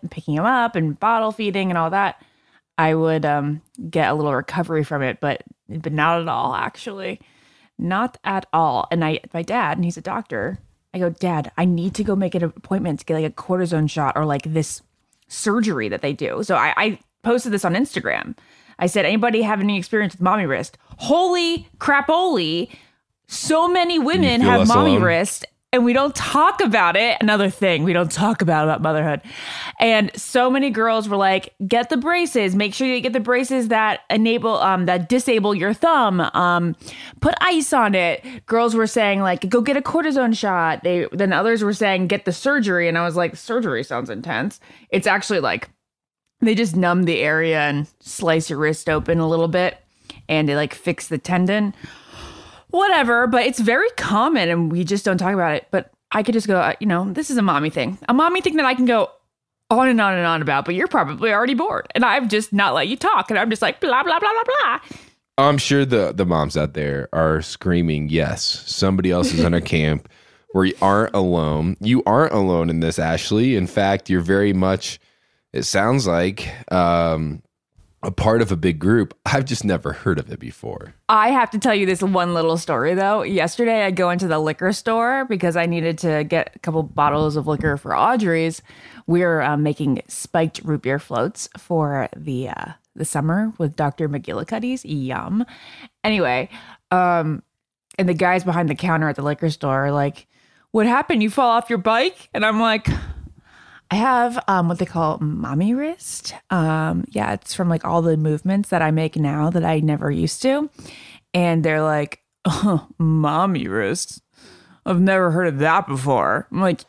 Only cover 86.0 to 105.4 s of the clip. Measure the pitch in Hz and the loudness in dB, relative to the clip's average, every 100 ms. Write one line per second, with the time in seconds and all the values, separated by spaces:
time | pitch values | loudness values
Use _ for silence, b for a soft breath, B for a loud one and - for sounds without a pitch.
86 | 170 151 151 165 - - - 160 156 160 | -2 -2 0 -2 -2 -8 -4 -4 -2 0
87 | 147 147 156 151 147 151 156 143 139 69 | 2 2 0 0 -2 -2 -2 -2 -2 0
88 | 170 247 202 165 160 160 B B B B | 2 2 2 0 0 -4 B B B B
89 | - 170 180 160 135 147 151 147 147 131 | 0 2 4 2 0 0 0 0 -2 -2
90 | - - - 170 160 - - 151 127 139 | -6 -12 -4 0 0 -4 -6 -4 -2 -4
91 | - 117 139 - - - - 165 147 139 | -4 -4 -4 -6 -16 -16 -4 -2 -2 -2
92 | 123 - 151 127 131 - 50 156 _ - | -6 -8 -8 -6 -6 -10 -12 -16 _ -10
93 | 156 156 151 180 220 220 156 156 143 - | -4 -2 0 0 -2 -2 -4 -2 -4 -2
94 | 156 143 - 135 - 220 240 254 - 151 | -4 -4 -6 -8 -6 -6 -6 -8 -8 -6
95 | 131 127 - 208 247 B B B B _ | -6 -8 -4 -4 -6 B B B B _
96 | 214 214 143 127 165 B B B _ 185 | -2 0 0 0 -4 B B B _ 0
97 | 180 170 156 151 _ _ _ _ _ - | 2 2 0 -4 _ _ _ _ _ -2
98 | 180 165 180 185 180 170 165 139 185 160 | -2 2 2 2 0 0 -2 -2 -2 0
99 | 156 143 143 147 165 151 143 135 139 143 | 0 -2 -4 -2 -4 -2 -2 0 0 0
100 | 143 - _ b b b b 220 220 247 | -2 -4 _ b b b b 0 2 2
101 | 302 233 214 202 247 233 240 233 196 226 | 2 0 2 2 4 2 0 -2 0 2
102 | 339 - - - 214 214 226 214 - B | 0 -4 -10 -2 0 2 2 0 -2 B
103 | B B B B B B B B _ 202 | B B B B B B B B _ 0
104 | 254 247 240 240 - 190 170 170 180 170 | 2 2 2 -2 0 2 2 -2 -4 -2
105 | 156 - 151 156 | -2 -2 -4 -4